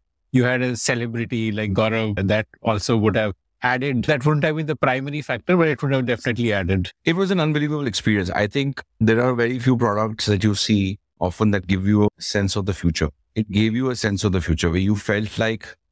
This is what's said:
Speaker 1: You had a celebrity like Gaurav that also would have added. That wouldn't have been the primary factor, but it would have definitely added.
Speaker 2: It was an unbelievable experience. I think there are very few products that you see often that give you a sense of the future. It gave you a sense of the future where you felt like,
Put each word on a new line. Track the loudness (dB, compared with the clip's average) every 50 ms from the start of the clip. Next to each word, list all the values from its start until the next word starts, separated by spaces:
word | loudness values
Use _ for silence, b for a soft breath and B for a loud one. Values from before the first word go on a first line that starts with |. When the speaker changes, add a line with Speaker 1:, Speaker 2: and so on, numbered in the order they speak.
| _ _ _ _ _ _
Speaker 1:
You | 2 2 2
had | 2 2 0
a | 0 -2 -2 -2
celebrity | -2 -2 -2 -2 -2 -4 -4 -6 -6 -4 -4 -2 -2 -2
like | -2 -2 -2 0 0
Gaurav | 0 2 2 0 0 -2 -2 -2 -2 0
that | 0 0 0 -2 -4 -10 -6
also | -2 -2 -2 -2 0 0 0
would | 2 2 2 2
have | 2 0 -2 -4 -8 _ _ _ _
added. | -2 -2 -2 -2 -2 -2 -2 -2 0
That | 0 0 2 2
wouldn't | 2 2 2 0
have | 0 -2
been | -2 -4
the | -6 -4
primary | -2 0 0 0 0 -2 -6 -8 -6
factor, | -6 -6 -6 -4 0 2 2
but | 4 4 2
it | 2 0
would | 0 0
have | 0 0 0
definitely | 0 -2 -2 -2 -2 -2 0 0 0
added. | 0 0 0 2 2 0 0 -2 -8 _ -2
Speaker 2:
It | -2 0
was | 0 0 0
an | 0 0
unbelievable | 0 0 0 0 -2 -2 -2 -4 -4
experience. | -4 -4 -2 0 0 2 2 0 0
I | 0 -2 -2
think | 0 -2 -2 -2 -4 -4 -8 -12 _ _ 0
there | 2 4 4 4
are | 4 2 2
very | 2 0 0 -2 0
few | 2 2 2
products | 4 2 2 2 0 -2 -2 -4 -2 0
that | 0 2 2
you | 2 2 0
see | 0 0 2 2 2 2 0 -4 -8 _ _ _ -4
often | -4 -4 0 0 2 2
that | 2 0 0
give | 0 0 0 2
you | 2 4 4 4
a | 2 0 -4
sense | -6 -4 -2 -2 -2 0 -2
of | -2 -4
the | -4 -4
future. | -2 -2 -2 0 0 -2 -4 -4 _ _ _ -6
It | -6 -4 -2
gave | 0 2 2 2 0
you | 0 -2 -2
a | -2
sense | -2 -2 -2 0 0 0
of | 0
the | 0 0
future | 0 0 0 0 0 0
where | 0 0
you | 0 0 0
felt | 0 -2 -2 -2 -2 -2 -4 -4 -2
like, | -2 -2 -2 -4 -8 -16 -20 _ _ _